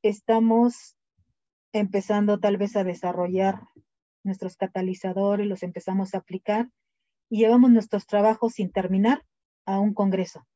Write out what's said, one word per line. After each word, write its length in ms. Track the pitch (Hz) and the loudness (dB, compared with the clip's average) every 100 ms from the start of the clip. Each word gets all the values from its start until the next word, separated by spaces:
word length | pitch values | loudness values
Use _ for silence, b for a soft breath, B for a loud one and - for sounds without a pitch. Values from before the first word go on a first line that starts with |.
Estamos 920 | 214 208 - 226 226 226 240 - - _ _ _ _ _ _ _ _ | -2 -4 0 2 4 4 2 0 -20 _ _ _ _ _ _ _ _
empezando 680 | 214 202 202 196 208 208 208 | -4 -2 -2 -2 0 0 0
tal 180 | 208 196 | 0 -2
vez 180 | 202 214 | -2 -2
a 80 | |
desarrollar 800 | 185 170 180 175 180 185 190 196 - _ _ _ _ _ | -4 -4 -6 -4 -4 0 -2 -2 -14 _ _ _ _ _
nuestros 340 | 196 190 185 - | -8 -8 -10 -8
catalizadores, 920 | 185 190 185 185 190 185 202 208 208 | -8 -4 -6 -6 -6 -2 -2 -2 -4
los 160 | 185 | -6
empezamos 500 | 180 175 - 190 190 | -8 -10 -6 -4 -4
a 60 | 185 | -8
aplicar 500 | _ 190 - 208 247 _ _ _ _ _ _ | _ -10 -4 -4 -4 _ _ _ _ _ _
y 80 | 220 | 0
llevamos 320 | 220 247 254 | 4 6 8
nuestros 340 | 233 214 202 - | 6 4 -6 -2
trabajos 480 | 208 214 226 233 | 2 2 2 -4
sin 180 | - 190 | -4 -6
terminar 540 | - 180 190 214 294 _ _ _ _ - | -4 -2 0 2 0 _ _ _ _ -6
a 140 | 196 | -2
un 160 | 208 208 | -2 0
congreso. 500 | 196 185 175 - _ | 0 0 -4 -10 _